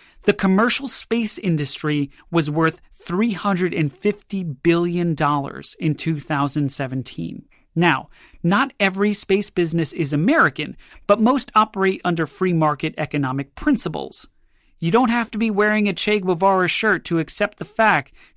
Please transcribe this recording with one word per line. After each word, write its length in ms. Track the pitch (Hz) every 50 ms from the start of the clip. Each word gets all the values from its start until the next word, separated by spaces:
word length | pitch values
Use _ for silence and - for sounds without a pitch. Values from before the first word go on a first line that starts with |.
| - _ _ - -
the 100 | 208 196
commercial 540 | - 196 190 190 196 233 240 - - 277
space 500 | 254 - - - - 226 240 226 208 -
industry 720 | - - 185 165 147 143 - - - - 151 151 147 139 139 - - - -
was 180 | 165 170 151 151
worth 300 | 147 165 160 160 160 - _ - -
three 400 | - - - 175 190 226 240 190
hundred 400 | 165 - 202 196 170 185 170 -
and 180 | - 151 139
fifty 520 | - - - 208 202 - - - 202 190 180
billion 720 | 165 131 - - 170 170 170 175 175 170 175 170 170 160
dollars 640 | - 156 143 147 143 135 - - 67 - - - -
in 140 | - 156 147
two 260 | - - 160 160 143
thousand 520 | - - 156 139 143 139 - 151 143 131
seventeen. 760 | - - 135 127 - 135 120 - - - 82 - - - - _ _ _ _ _ -
Now, 340 | 160 180 170 139 135 - - - - - - - - -
not 300 | 170 196 220 277 262 - -
every 340 | 202 190 185 190 202 214 202
space 360 | - - - 196 208 202 -
business 440 | - 180 170 160 160 170 156 - -
is 200 | - 156 135 151
American, 640 | 143 165 240 320 311 196 143 - - 147 - - - - - - - -
but 140 | - 208 233
most 320 | 214 240 285 254 - - -
operate 480 | 214 214 214 - 196 190 190 190 - -
under 200 | 180 170 165 160
free 280 | - - - 190 185 170
market 420 | 160 156 151 147 - - 156 -
economic 580 | - 151 - - 147 139 127 135 139 143 - -
principles. 760 | - - 302 269 - - 160 151 73 65 - - - - - _ _ _ _ _ _ _ _ _ -
You 120 | 165 165
don't 180 | 180 240 262 220
have 220 | 233 240 226 233
to 80 | - 208
be 100 | 226 220
wearing 400 | 202 202 208 214 214 214 208 202
a 40 | 175
Che 260 | - - 208 214 208
Guevara 480 | 180 185 180 160 190 196 190 185 180
shirt 360 | 165 - - 226 220 190 160 -
to 120 | - 170
accept 400 | 165 156 - - - 208 202 -
the 80 | - 175
fact 480 | - - - 220 214 180 147 - - _ - - - _